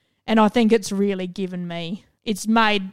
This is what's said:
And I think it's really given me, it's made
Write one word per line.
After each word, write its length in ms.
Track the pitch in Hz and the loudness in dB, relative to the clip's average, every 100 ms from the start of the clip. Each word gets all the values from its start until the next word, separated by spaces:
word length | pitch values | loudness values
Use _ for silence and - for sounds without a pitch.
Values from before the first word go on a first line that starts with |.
| _ _ - | _ _ -2
And 120 | 220 | 2
I 100 | 214 | 4
think 220 | 240 220 | 4 4
it's 220 | 226 185 | 2 0
really 340 | 196 202 190 185 | -2 -2 -2 -6
given 400 | 175 185 180 175 | -6 -8 -6 -8
me, 380 | 170 165 202 _ _ | -8 -8 -10 _ _
it's 220 | - 196 208 | -6 -4 0
made 440 | 226 214 208 190 | 2 4 2 -2